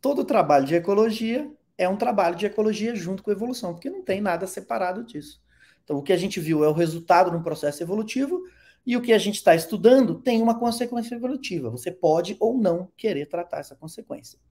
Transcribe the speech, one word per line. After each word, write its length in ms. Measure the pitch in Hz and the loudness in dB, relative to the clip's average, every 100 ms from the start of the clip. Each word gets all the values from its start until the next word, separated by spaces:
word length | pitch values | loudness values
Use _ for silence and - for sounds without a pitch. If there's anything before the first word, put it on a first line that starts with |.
todo 240 | 262 285 | -2 -2
trabalho 400 | - 240 156 143 | 2 2 6 4
de 100 | 135 | 4
ecologia 760 | 170 165 202 226 220 220 247 294 - _ - | 0 2 2 2 0 -2 -4 -6 -14 _ -2
é 100 | 180 | -2
um 100 | 202 | 0
trabalho 380 | 233 202 170 | 0 2 0
de 120 | 175 208 | 0 -4
ecologia 500 | 202 214 214 220 240 | 0 0 0 -4 -6
junto 260 | 170 190 | -8 -8
com 80 | - | -4
a 40 | |
evolução, 400 | 202 233 254 185 | -4 -4 -6 -8
porque 160 | 170 - | -8 -10
não 120 | 381 | -10
tem 200 | 370 196 | -4 -2
nada 240 | 208 170 185 | -2 -2 -4
separado 580 | 190 196 160 185 185 | -10 -6 -4 -4 -6
disso. 400 | 233 151 143 - _ _ _ _ | -10 -14 -16 -20 _ _ _ _
Então, 140 | _ 143 | _ -6
o 40 | |
que 120 | 139 | 0
a 20 | 180 | 0
gente 240 | 190 196 | 0 -6
viu 240 | 160 156 | -2 2
é 40 | 151 | 2
o 40 | |
resultado 580 | 151 170 165 - 180 180 | 2 0 -2 4 4 4
de 60 | 170 | 0
um 60 | |
processo 400 | 165 151 147 143 | -4 -4 -4 -4
evolutivo, 600 | 170 208 220 254 277 370 - _ _ _ - | -6 -4 -4 -4 -2 -4 -8 _ _ _ -4
e 100 | 240 | -2
o 60 | |
que 100 | 240 | 4
a 60 | 220 | 4
gente 260 | 202 208 | 4 0
tá 100 | - | 4
estudando 600 | 165 165 208 196 262 226 | 4 4 4 6 8 6
tem 260 | 165 - 226 | 0 0 2
uma 180 | 226 233 | 2 0
consequência 560 | 240 226 240 240 226 | -2 -2 -4 -6 -8
evolutiva. 540 | 240 247 285 - 175 123 | -8 -6 -6 -6 -6 -6
Você 240 | 123 - | -8 -10
pode 440 | - 170 160 175 214 | 0 2 2 0 -2
ou 160 | 226 254 | -2 2
não 340 | 202 170 185 _ | 0 0 -6 _
querer 300 | 220 156 147 | -4 -4 -4
tratar 320 | 170 175 156 | -8 -8 -10
essa 180 | 143 - | -10 -16
consequência. 600 | 160 - 220 - - _ _ | -18 -18 -16 -16 -16 _ _